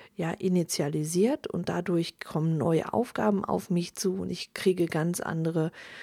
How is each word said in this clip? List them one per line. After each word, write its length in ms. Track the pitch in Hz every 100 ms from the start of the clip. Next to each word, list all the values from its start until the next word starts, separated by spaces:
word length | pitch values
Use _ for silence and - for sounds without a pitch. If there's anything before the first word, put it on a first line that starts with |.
| -
ja, 180 | - 165
initialisiert 1160 | - 190 180 165 - 147 156 151 175 214 302 -
und 240 | - 175
dadurch 500 | 170 175 175 165 -
kommen 380 | - 160 160 160
neue 340 | 160 160 -
Aufgaben 520 | - 247 - 214 196
auf 260 | - 214 208
mich 240 | 175 175
zu 200 | - 196
und 160 | 190 185
ich 220 | 180 -
kriege 340 | - - 185 165
ganz 340 | 160 165 180
andere 520 | - 165 160 165 160 - - -